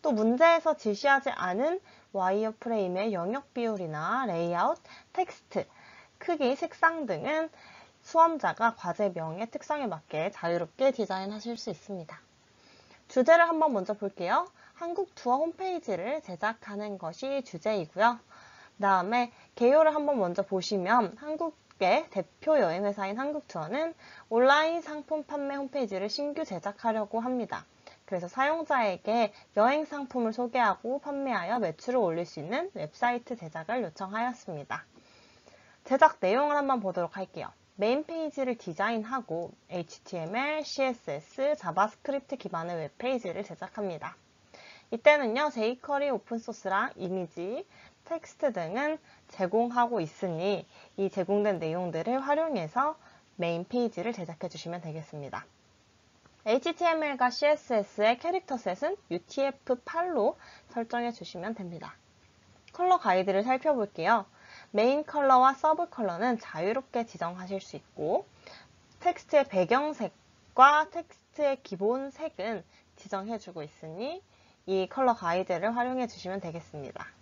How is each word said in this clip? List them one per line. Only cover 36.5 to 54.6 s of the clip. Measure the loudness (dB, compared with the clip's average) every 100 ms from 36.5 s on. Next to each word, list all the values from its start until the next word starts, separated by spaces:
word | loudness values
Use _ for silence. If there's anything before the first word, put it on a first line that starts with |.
한번 | 2 2 0
보도록 | 0 -2 -4 -6
할게요. | -10 -8 -12 -14 _
메인 | -2 0 0
페이지를 | -2 -6 -6 -2 -4 -4
디자인하고 | -8 -4 -2 -2 -4 -6 -6 -6 -6 -12 _
에이치티엠엘, | -10 -10 -14 -10 -8 -6 -4 -4 -4
씨에스에스, | -6 -2 -2 -2 -8 -8 -10 -4 -2 -2
자바스크립트 | -2 0 0 -2 -6 -6 -6 -10
기반의 | -6 -6 -6 -6
웹페이지를 | -8 _ -4 0 0 0
제작합니다. | -4 -10 -10 -4 -4 -4 -10 -14 _ _ _ -20 -20 -20 _
이때는요, | 4 6 8 4 2 0
제이커리 | 0 -2 -2 -2 -2 0
오픈소스랑 | -2 -4 -8 -8 -8 -2 0 -2
이미지, | -4 -6 -4 -6 -6 -6 -6 -10 -20 -20 _
텍스트 | -10 -10 -10 -4 -2
등은 | -2 -4 -2 -2 -4 _ -20 -20
제공하고 | -4 0 2 2 2 2 0
있으니 | -4 -4 -4 -2 -2 -2 -4 -20 -16 -4
이 | -4
제공된 | -2 0 2 2 0
내용들을 | -2 -4 -4 -4 -2 -2
활용해서 | 0 0 0 -2 -2 0 -2 -2 -16 -20 _
메인 | -4 -2 -2 -2
페이지를 | -2 -2 -2 -6
제작해 | -6 -10 -8 -10
주시면 | -8